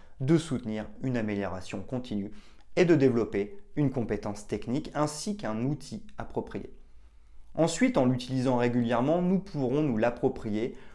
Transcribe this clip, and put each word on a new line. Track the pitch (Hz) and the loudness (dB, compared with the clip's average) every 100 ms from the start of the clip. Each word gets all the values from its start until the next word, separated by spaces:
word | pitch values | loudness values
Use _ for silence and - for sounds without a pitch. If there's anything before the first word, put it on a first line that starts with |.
| - - | -14 -4
de | 131 165 | 4 4
soutenir | 165 127 110 107 104 - | 4 -4 -2 -4 -6 -6
une | 131 120 | -2 0
amélioration | 107 101 95 78 - 101 | 0 0 -2 -4 -8 -8
continue | 98 127 123 104 101 - - - - 170 | -6 -6 -4 -4 -4 -8 -14 -20 -4 2
et | 175 | 6
de | 156 | 8
développer | 135 117 104 101 104 - - 151 | 6 4 0 0 -2 -6 -8 0
une | 139 | 0
compétence | 127 107 101 104 101 - | 0 -2 -2 -4 -8 -6
technique | 104 - 123 - | -6 -2 -4 -4
ainsi | 143 151 - - - | -2 -2 -2 -6 -6
qu'un | 107 110 | -4 -2
outil | 131 147 - 107 - - | -2 -4 -6 -12 -12 -10
approprié. | 107 117 - 101 - - - - - - - - - - | -6 -6 -6 -8 -10 -14 -18 -20 -20 -20 -20 -18 -8 2
Ensuite, | 165 - 254 151 | 2 4 4 4
en | 127 | 4
l'utilisant | 127 - 131 131 123 | 2 0 0 2 4
régulièrement, | 123 123 117 117 135 175 | 4 4 2 2 4 2
nous | 180 190 | 4 2
pourrons | - 147 127 143 | 0 -2 2 2
nous | 151 107 | 2 2
l'approprier | 117 120 131 - 113 104 131 - - | 2 2 0 0 -4 -2 -2 -6 -16